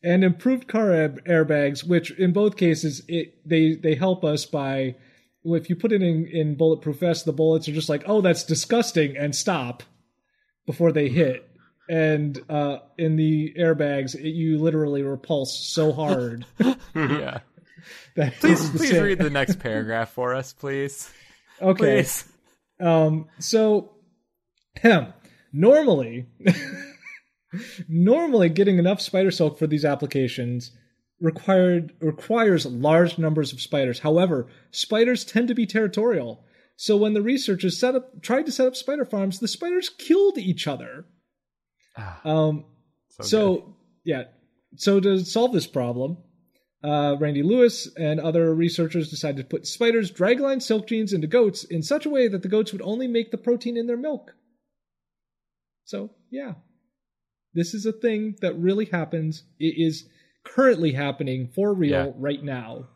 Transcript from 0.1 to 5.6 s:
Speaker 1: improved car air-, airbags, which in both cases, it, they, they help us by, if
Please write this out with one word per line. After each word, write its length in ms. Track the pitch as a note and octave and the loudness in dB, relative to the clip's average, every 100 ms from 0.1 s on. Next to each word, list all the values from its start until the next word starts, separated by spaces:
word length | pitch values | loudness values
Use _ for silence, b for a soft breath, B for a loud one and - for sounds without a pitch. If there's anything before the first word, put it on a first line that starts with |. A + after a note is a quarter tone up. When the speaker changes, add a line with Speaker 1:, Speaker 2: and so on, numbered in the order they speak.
| F#3 | 4
Speaker 1:
improved 440 | F#3 F3 B3 B3+ - | 4 2 0 -2 -2
car 240 | A3 G#3+ | -2 2
air-, 180 | E3 D3+ C3 F3+ | 2 0 -4 0
airbags, 600 | E3+ D3+ D3 C#3+ C#3+ D#3+ | 2 2 2 0 -2 0
which 240 | E3+ E3 | 0 0
in 220 | - F#3 | 0 0
both 240 | F3+ G#3 G3+ | 2 0 2
cases, 440 | F3 D#3+ D#3+ B2 - | 2 2 -2 -6 -6
it, 400 | E3+ D#3 _ D3+ | -6 -6 _ 0
they, 280 | D#3+ D#3+ | 4 4
they 180 | D#3+ D#3 | 2 0
help 300 | C#3+ F#3 D#3+ | 2 0 0
us 180 | D#3 D3+ | 0 -2
by, 500 | - D3+ C3+ C3+ C3 B2 b b b _ | -4 -6 -4 -2 -4 -6 b b b _
if 240 | E3 E3 | -2 -2